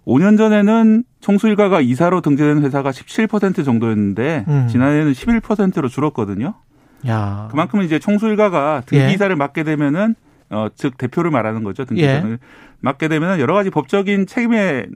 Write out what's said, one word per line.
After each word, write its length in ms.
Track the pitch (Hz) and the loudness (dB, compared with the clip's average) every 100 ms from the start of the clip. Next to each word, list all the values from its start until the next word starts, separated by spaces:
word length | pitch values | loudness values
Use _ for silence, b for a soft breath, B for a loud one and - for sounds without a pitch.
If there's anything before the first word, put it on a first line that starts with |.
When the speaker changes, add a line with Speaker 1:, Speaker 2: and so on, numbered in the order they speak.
| - | 0
Speaker 1:
오 120 | 127 | 2
년 180 | 196 214 | 4 4
전에는 680 | 220 208 202 226 220 220 - _ | 4 4 4 4 4 2 0 _
총수 280 | - 202 220 | -2 2 2
일가가 340 | 202 202 180 | 2 2 2
이사로 400 | 123 127 170 180 | 2 2 0 0
등재된 420 | 151 143 147 151 | 0 2 2 2
회사가 280 | 143 139 135 | 0 0 -4
십칠 340 | 127 - - 220 | -6 -8 -4 -2
퍼센트 360 | 208 202 180 | 0 -2 0
정도였는데 840 | 139 117 113 107 101 95 139 156 127 | 0 0 0 0 -2 -2 -4 -4 -2
Speaker 2:
음. 200 | 143 123 | 0 0
Speaker 1:
지난해에는 440 | 123 139 147 151 | 0 2 2 0
십일 260 | 127 240 233 | -2 0 -2
퍼센트로 480 | - 214 190 175 131 | 0 -2 0 0 -4
줄었거든요. 680 | - 147 - 101 98 151 - _ b b b 123 | -2 -4 -2 -4 -4 -6 -10 _ b b b -4
Speaker 2:
야. 400 | 110 101 101 107 | -4 -4 -6 -6
Speaker 1:
그만큼 300 | 143 180 208 | -4 -2 -2
이제 140 | 175 151 | 0 -2
총수 280 | - 202 220 | 0 0 0
일가가 540 | 208 208 170 143 147 - | 2 2 2 0 -2 0
Speaker 2:
예. 60 | 143 | 2
Speaker 1:
등기이사를 360 | 135 190 202 165 | 2 2 0 0
맡게 280 | 139 165 | -2 -4
되면은, 500 | 156 151 143 160 220 226 b b b | -4 -2 0 0 -2 -4 b b b
어, 160 | 107 107 - | -6 -6 -4
즉 220 | 143 127 | -6 -4
대표를 320 | 127 175 170 | -6 -2 -2
말하는 320 | 135 107 110 | 0 -2 -4
거죠. 220 | 104 95 131 | -6 -8 -4
등기이사를 460 | 120 143 139 214 | 0 2 0 -2
Speaker 2:
예. 60 | 127 B B B B | -8 B B B B
Speaker 1:
맡게 260 | 127 139 160 | -6 -4 -2
되면은 320 | 156 170 180 | -2 0 0
여러 140 | 127 190 | 0 0
가지 140 | 196 | 0
법적인 540 | 151 135 202 196 202 185 | -2 -2 -2 0 0 -2
책임에 580 | 247 233 226 190 131 - | -2 0 0 0 -4 -8